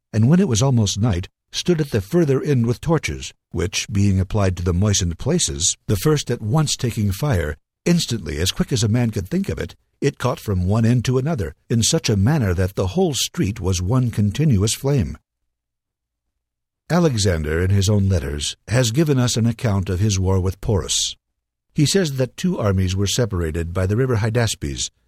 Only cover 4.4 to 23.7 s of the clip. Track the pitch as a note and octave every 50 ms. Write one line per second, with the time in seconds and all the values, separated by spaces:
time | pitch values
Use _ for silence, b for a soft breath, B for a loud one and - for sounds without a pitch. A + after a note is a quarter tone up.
4.4 | G2 F#2+ F2 F2 F2 F#2 E2+ F2 G#2 G#2+ G2 - F2+ E2+ D#2+ - - B2 F3 E3+
5.4 | - - C#2 C#2+ - - - - _ - G#2+ G2 - D#3 D3+ C#3+ - - A#2+ -
6.4 | A2+ G#2 B2 D#3+ D3 - - - - A#2 A2 A#2 G#2 G2+ F#2+ - D3 D3+ A#2 F2
7.4 | D#2 D2+ D2 - _ _ _ _ - F3 F3 E3+ - - A#2 G#2+ E2+ D2 D2 D2
8.4 | F2+ - - - F3+ - C#3+ G#2+ A2+ G#2+ A2+ B2 A#2+ A2+ A2+ G2+ F2+ - E3 F#3+
9.4 | G3 - - - - - - _ _ _ _ _ C3+ C#3+ C#3 - - B2 - -
10.4 | - A2 G2 F2+ F2 F#2 G#2 A#2 A2+ A2+ B2 A#2+ A2 C3 B2 C3 B2+ D#3+ E3+ A#2
11.4 | F#2 C2+ - _ _ - B2 A2 G3 - E3 E3 - - G#2+ G2 G2 B2 D#3+ D3+
12.4 | A2+ F#2 F2 F2+ F#2 F#2 - - G2 F#2 G2+ F3+ F#3+ E3 C3 - - - - F3+
13.4 | C#3+ G2+ G#2+ - E2+ F#2 F#2+ F2 F2+ F#2 B2+ B2+ B2+ A#2 - - G#2 G2+ G2+ -
14.4 | D#3 D#3 A#2 F2+ G2+ A2 - - - C#3 C#3+ C3 D#2+ C2+ - - _ _ _ _
15.4 | _ _ _ _ _ _ _ _ _ _ _ _ _ _ _ _ _ _ _ _
16.4 | _ _ _ _ _ _ _ _ _ - D#3 F3+ E3+ D#3 B2 G#2+ F#2+ G2+ E2+ D#2+
17.4 | D#2 D2+ D#2 E2+ F#2 F#2+ G2+ G2+ F#2 G#2 G#2+ G2+ G2 F#2+ F#2+ D#2+ - D2+ D2 D2
18.4 | D2 - - - _ - G#2+ C3 B2+ A2 A2 D3+ E3+ D3 C#3 B2+ A#2+ A#2+ - A#2
19.4 | A2 A#2 A2+ - - A2+ G2 G2 F#2 G2 F#2 F2 G#2+ A2 G2 F#2+ F#2 F#2 F#2+ F#2
20.4 | F2+ F#2+ - - - - G#2+ E2+ C2 - - - - - - - _ _ _ _
21.4 | _ _ _ _ _ _ _ - D3 C#3 - G3 F3+ D3 C3+ C3 C3 - - -
22.4 | - F3+ F#3 - A2+ G2+ F#2+ F#2+ F#2+ F2+ F#2+ G2 G2+ F#2+ - - A#2+ G#2 F#2+ F2
23.4 | E2+ D#2+ D#2 E2+ E2 E2+